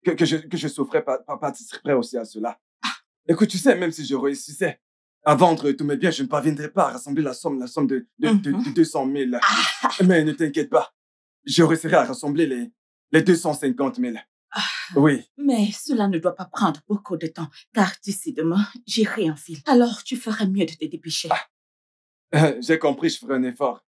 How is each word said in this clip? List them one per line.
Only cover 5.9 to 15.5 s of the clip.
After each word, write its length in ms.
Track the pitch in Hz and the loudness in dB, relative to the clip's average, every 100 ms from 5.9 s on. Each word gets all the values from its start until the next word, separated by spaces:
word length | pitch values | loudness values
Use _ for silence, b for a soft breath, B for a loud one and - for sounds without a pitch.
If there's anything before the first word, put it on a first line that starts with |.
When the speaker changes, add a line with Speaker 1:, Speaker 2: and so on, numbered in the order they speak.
| 139 | 0
Speaker 1:
biens, 140 | 185 | 0
je 120 | 151 | -2
ne 60 | 131 | -2
parviendrais 420 | 147 139 143 151 | 0 0 -2 -4
pas 120 | - 143 | 0 0
à 40 | |
rassembler 300 | 127 143 143 | -2 -6 -2
la 120 | 147 | -2
somme, 240 | 123 160 139 | -4 -6 -6
la 60 | 123 | -6
somme 200 | - 135 | -2 0
de, 200 | 131 - _ | 0 -6 _
de, 120 | - | 2
de, 200 | 208 143 | 2 2
Speaker 2:
Mhm. 120 | 185 | -2
Speaker 1:
de 60 | 240 | 0
deux 140 | 151 | 2
cent 200 | 160 151 | 2 2
mille. 340 | 131 143 127 120 | -2 -2 -2 0
Speaker 2:
Ah. 460 | - - - - - - 185 | 2 2 -2 -2 -4 4 6
Speaker 1:
Mais 180 | 175 | 6
ne 80 | 156 | 4
t'inquiète 380 | 147 160 147 135 | 0 -2 -2 0
pas, 240 | 156 - _ _ _ _ _ | 0 0 _ _ _ _ _
je 180 | - - | -2 4
réussirai 340 | 160 160 160 165 | 4 4 4 2
à 80 | |
rassembler 420 | 123 127 147 143 156 | 2 -4 -2 0 0
les, 260 | 123 120 _ _ _ _ | -2 -6 _ _ _ _
les 120 | 160 | 2
deux 140 | 156 170 | 4 4
cent 160 | 156 | 2
cinquante 460 | 143 139 123 135 123 | -2 -2 0 -2 -2
mille. 200 | 123 107 - _ _ | -6 -6 -14 _ _
Speaker 2:
Ah. 100 | 202 B B B 139 | -8 B B B 4
Speaker 1:
Oui. 260 | 151 131 - - | 4 4 -4 -4
Speaker 2:
Mais 340 | 285 | 0